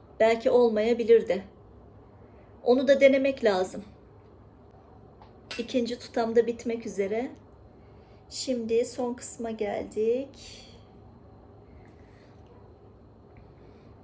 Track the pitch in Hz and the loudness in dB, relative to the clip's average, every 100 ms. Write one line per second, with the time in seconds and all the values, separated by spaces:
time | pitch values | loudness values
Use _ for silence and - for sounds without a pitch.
0 | - - 220 233 254 247 240 214 220 226 | -12 0 2 2 2 4 4 2 0 0
1 | 214 226 220 185 - - - - - - | 4 4 4 -4 -8 -20 -20 -20 -20 -20
2 | - - - - - - 240 254 277 277 | -20 -20 -20 -20 -20 -2 2 2 4 6
3 | 269 269 269 269 220 185 190 196 - - | 6 4 0 0 0 0 -2 -8 -16 -20
4 | - - - - - - - - - - | -20 -20 -20 -20 -20 -20 -20 -20 -20 -20
5 | - - - - - - 226 262 226 240 | -20 -20 -20 -20 -14 -12 -4 -4 -4 -6
6 | - 247 226 226 220 233 240 233 214 185 | -8 -4 0 2 0 -4 -8 -8 -6 -6
7 | 196 220 277 - - - - - - - | -4 -4 -6 -12 -20 -20 -20 -20 -20 -20
8 | - - - - - 240 220 226 254 - | -20 -20 -16 -8 -4 -4 0 0 0 -4
9 | 240 247 - - 226 220 202 - 202 208 | -6 -6 -10 -10 -10 -6 -6 -6 -6 -2
10 | 220 247 277 - - - - - - - | 0 -2 -4 -14 -20 -20 -20 -20 -20 -20
11 | - - - - - - - - - - | -20 -20 -20 -20 -20 -20 -20 -20 -20 -20
12 | - - - - - - - - - - | -20 -20 -20 -20 -20 -20 -20 -20 -20 -20
13 | - - - - - - - - - - | -20 -20 -20 -20 -20 -20 -20 -20 -20 -20